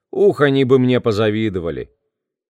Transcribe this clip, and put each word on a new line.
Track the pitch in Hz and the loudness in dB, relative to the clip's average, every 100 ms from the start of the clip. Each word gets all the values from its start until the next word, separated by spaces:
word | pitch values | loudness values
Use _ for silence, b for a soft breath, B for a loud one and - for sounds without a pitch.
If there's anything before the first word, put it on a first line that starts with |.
| _ | _
ух, | - 403 - | 0 0 2
они | 143 135 | 0 0
бы | 131 131 | 2 2
мне | 127 123 | 2 0
позавидовали. | 120 104 110 107 110 92 82 69 - _ _ _ _ _ _ | 0 0 0 -2 -4 -4 -6 -8 -12 _ _ _ _ _ _